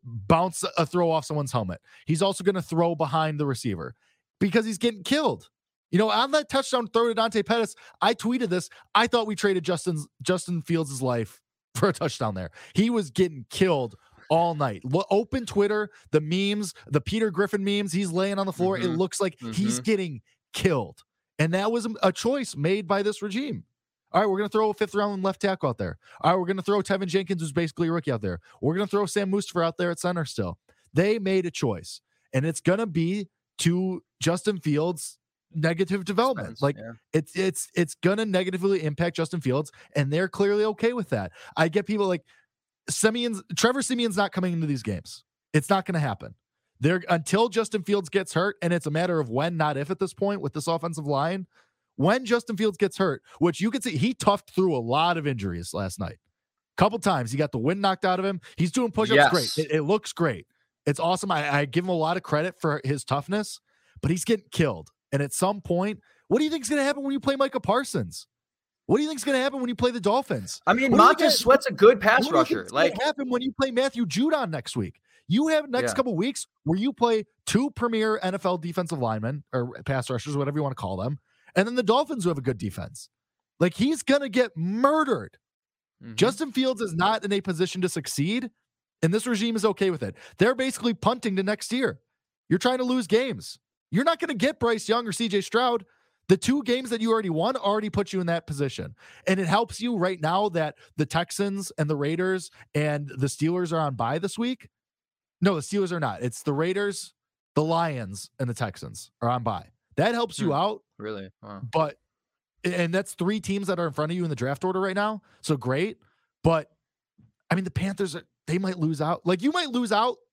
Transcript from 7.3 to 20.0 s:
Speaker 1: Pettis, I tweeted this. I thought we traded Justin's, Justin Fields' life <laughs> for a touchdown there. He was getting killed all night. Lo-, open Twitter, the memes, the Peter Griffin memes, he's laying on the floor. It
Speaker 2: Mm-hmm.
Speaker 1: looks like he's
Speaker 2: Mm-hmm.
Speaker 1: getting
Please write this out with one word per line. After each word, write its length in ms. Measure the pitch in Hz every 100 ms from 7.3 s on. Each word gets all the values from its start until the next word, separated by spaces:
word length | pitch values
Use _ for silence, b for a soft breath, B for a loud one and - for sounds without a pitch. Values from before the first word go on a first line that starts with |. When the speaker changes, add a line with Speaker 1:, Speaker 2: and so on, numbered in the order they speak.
| 214
Speaker 1:
Pettis, 320 | 202 233 214 - b b
I 120 | 196
tweeted 360 | 233 226 247 220
this. 200 | 180 - b b
I 140 | 208 233
thought 180 | 240 214
we 80 | 202
traded 280 | 208 185
Justin's, 440 | 160 175 185 156 139 _
Justin 400 | 135 180 - 175
Fields' 400 | - 165 143 131
life 400 | 131 120 107 - _ _
<laughs> 180 | _ 123
for 140 | 202
a 40 |
touchdown 420 | - 160 - 113 92
there. 160 | 90 B B
He 160 | - 226
was 200 | 233 156
getting 360 | 143 185 143 113
killed 460 | - 190 151 120 - b b -
all 240 | 165 170 151
night. 260 | 135 98 131
Lo-, 180 | 160 190
open 360 | 202 226 269 233
Twitter, 440 | 202 202 208 208 b b
the 100 | 151
memes, 520 | 151 180 196 208 196 - b
the 140 | 143
Peter 300 | - 220 220
Griffin 320 | 170 202 202 196
memes, 260 | 202 202
he's 200 | 170 190
laying 260 | 170 196 196
on 60 | 190
the 80 |
floor. 240 | - 185 190
It 60 |
Speaker 2:
Mm-hmm. 120 | 180 165
Speaker 1:
looks 240 | 185 -
like 160 | 190 -
he's 360 | 117 110 208 127
Speaker 2:
Mm-hmm. 40 |
Speaker 1:
getting 380 | 127 208